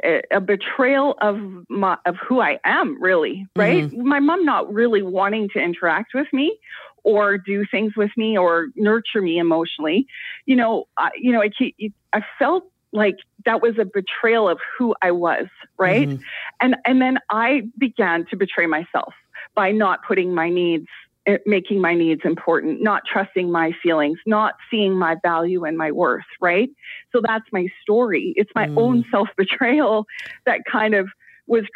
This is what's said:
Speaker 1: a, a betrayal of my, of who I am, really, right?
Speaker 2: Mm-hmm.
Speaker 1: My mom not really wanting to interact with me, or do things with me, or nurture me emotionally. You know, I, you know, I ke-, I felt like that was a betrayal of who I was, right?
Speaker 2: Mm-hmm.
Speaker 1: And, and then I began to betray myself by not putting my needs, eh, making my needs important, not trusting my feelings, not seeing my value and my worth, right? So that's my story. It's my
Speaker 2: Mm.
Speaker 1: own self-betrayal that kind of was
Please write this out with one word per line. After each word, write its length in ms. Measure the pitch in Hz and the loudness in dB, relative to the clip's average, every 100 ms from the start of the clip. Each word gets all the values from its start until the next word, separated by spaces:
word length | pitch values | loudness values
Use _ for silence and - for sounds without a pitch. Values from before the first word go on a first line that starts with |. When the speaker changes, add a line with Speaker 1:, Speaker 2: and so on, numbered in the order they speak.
Speaker 1:
a, 200 | 156 156 - | 0 0 0
a 100 | 196 | -2
betrayal 760 | 190 202 - - 254 277 285 - | 0 -2 -2 0 2 2 0 0
of 160 | 214 208 196 185 175 | -2 -2 -6 -14 -10
my, 300 | 202 190 - 175 | -2 0 0 -2
of 100 | 175 | -4
who 240 | - 254 | -2 0
I 180 | 170 - | 0 0
am, 360 | - 285 269 131 | 0 0 -2 -2
really, 440 | 185 180 143 190 190 | 0 2 0 -4 -6
right? 300 | 180 196 285 | 0 2 2
Speaker 2:
Mm-hmm. 240 | 151 190 247 | 0 -2 0
Speaker 1:
My 120 | 285 | 2
mom 260 | 285 359 311 | 2 2 2
not 260 | 214 - | 0 0
really 300 | 208 240 208 | 0 2 2
wanting 480 | 190 185 196 220 202 | 0 0 0 0 -4
to 80 | 190 | -2
interact 540 | 175 170 170 160 233 | -4 -2 0 0 -2
with 140 | 254 294 | -4 -2
me, 260 | 262 302 440 - - - - | -2 -2 -4 -10 -20 -20 -6
or 320 | - 208 202 202 | 0 2 2 0
do 300 | 190 202 208 | -2 -4 -4
things 220 | 196 214 | -4 -2
with 160 | 214 208 - | -2 -4 -2
me, 220 | 220 208 | -2 2
or 300 | 180 170 156 | 2 2 -2
nurture 460 | - 208 226 - 220 | 0 2 2 0 -2
me 160 | 180 170 | 0 0
emotionally. 680 | 170 165 170 - 156 190 269 - - - - | 2 2 -2 -4 -2 0 -2 -6 -16 -8 0
You 100 | 254 | 2
know, 300 | 226 214 - - | 2 0 -4 -4
I, 140 | - - | -4 0
you 100 | 247 | 0
know, 100 | 233 | 2
I 60 | 208 | 2
ke-, 420 | - 254 - 208 - _ | 0 -4 -4 -10 -10 _
I 80 | 214 - - | -4 -4 -2
felt 260 | 262 359 370 _ _ | 0 0 -4 _ _
like 220 | 208 208 202 - - | 0 0 0 -8 -8
that 160 | 233 226 | -2 0
was 140 | 233 220 | 0 0
a 60 | |
betrayal 640 | 196 202 185 - 233 226 202 | -2 -4 -6 -2 0 2 2
of 100 | 160 - - | 0 -4 -2
who 160 | 240 - | -2 0
I 80 | 185 | 0
was, 360 | 175 170 - 185 - - - | 0 0 -2 -4 -12 -16 -2
right? 300 | 185 214 160 | 2 2 0
Speaker 2:
Mm-hmm. 140 | 135 - - - - | -2 -10 -14 -14 -2
Speaker 1:
And, 140 | 262 247 240 | 0 0 2
and 160 | 262 | 2
then 160 | 254 262 - | 2 0 -2
I 360 | 214 233 285 220 220 | -2 0 0 -2 -4
began 480 | 262 - 190 170 170 | -2 0 0 0 -2
to 60 | 185 | -4
betray 300 | 190 - 170 | -2 0 0
myself 460 | 156 175 - - - _ - - | -2 -2 -4 -6 -10 _ -20 -6
by 180 | - 196 | 0 2
not 280 | 214 196 175 - | 2 2 0 0
putting 280 | 190 180 | 0 0
my 140 | 175 165 | 0 0
needs, 380 | 180 175 165 160 - - _ - | 0 0 0 -4 -16 -20 _ -2
eh, 120 | 202 | 0
making 360 | 208 202 185 196 | 2 0 0 0
my 140 | 175 | 2
needs 260 | 170 165 160 | 2 2 0
important, 580 | 180 170 - 165 156 147 | -2 -2 0 0 0 -2
not 200 | 214 196 - | 0 0 -2
trusting 400 | 202 196 190 180 | -4 -2 -2 -2
my 220 | 170 165 170 | 0 0 0
feelings, 360 | 170 160 147 165 | 0 2 0 -2
not 300 | 220 214 214 - - | 0 0 0 -4 -6
seeing 240 | 220 202 | -2 0
my 220 | 185 170 165 | 2 0 0
value 420 | 175 165 170 185 | 0 0 0 -2
and 120 | 160 165 | -4 -4
my 140 | 156 | -4
worth, 340 | 156 165 120 - - | 0 0 0 -6 -4
right? 300 | 180 175 254 - - - - | 0 2 0 -4 -20 -20 -4
So 80 | 247 226 | 0 0
that's 180 | 220 - | -2 -4
my 140 | 196 180 - | -4 -4 -4
story. 500 | - 214 247 156 180 - | 0 2 2 0 -2 -2
It's 140 | 208 | -2
my 120 | 220 185 | -2 0
Speaker 2:
Mm. 100 | 147 | 2
Speaker 1:
own 260 | 233 247 233 | 2 2 2
self-betrayal 960 | 202 214 - 190 - 247 302 247 214 214 - - - - | 0 0 -2 -2 0 2 2 2 0 -2 -10 -18 -6 -2
that 140 | 262 - | -2 -2
kind 240 | 233 214 | -2 2
of 140 | 208 190 - _ - - | 2 0 -8 _ -20 -2
was 180 | 233 208 | 0 0